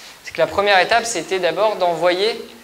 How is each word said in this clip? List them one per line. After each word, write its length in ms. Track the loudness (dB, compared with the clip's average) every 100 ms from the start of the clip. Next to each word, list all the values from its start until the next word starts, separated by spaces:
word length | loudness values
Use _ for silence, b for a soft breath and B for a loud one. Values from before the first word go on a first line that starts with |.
| B B
c'est 100 | -10
que 60 | -2
la 80 | -2
première 320 | 0 2 4
étape, 260 | 4 2 0
c'était 340 | -6 -4 -2
d'abord 380 | -2 0 0 0
d'envoyer 600 | -2 0 0 0 -2 -4 -10 -20